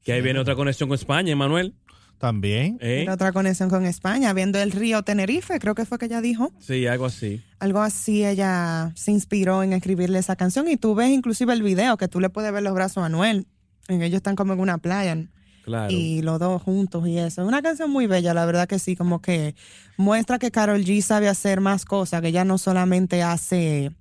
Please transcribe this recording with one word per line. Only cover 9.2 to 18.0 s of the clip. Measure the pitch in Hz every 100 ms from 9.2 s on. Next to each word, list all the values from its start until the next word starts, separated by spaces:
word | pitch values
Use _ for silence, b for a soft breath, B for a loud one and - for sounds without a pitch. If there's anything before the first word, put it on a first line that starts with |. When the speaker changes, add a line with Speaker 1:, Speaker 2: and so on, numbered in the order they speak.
| - 208 185 190
Speaker 3:
en | 190
escribirle | 185 180 185 180 190
esa | 185 185
canción | 185 262 330
y | 285
tú | 226
ves | 208 247
inclusive | 269 247 214 247
el | 233
video, | 208 185 247 220
que | 185
tú | 180
le | 185
puedes | 185 214
ver | 202
los | 202
brazos | 185 185 190
a | 165
Anuel, | 160 214 208 185 _ _ _ -
en | 180
ellos | 170 190
están | 196 196
como | 196
en | 185
una | 190 170
playa | 175 196 190 160 160 b b b
Speaker 1:
Claro. | - 113 104
Speaker 3:
y | 131 165 160
los | 160 160
dos | 175 185
juntos | - 190 190 170 170
y | 170
eso. | 170 165
Es | 185
una | 269
canción | 311 320 320
muy | 277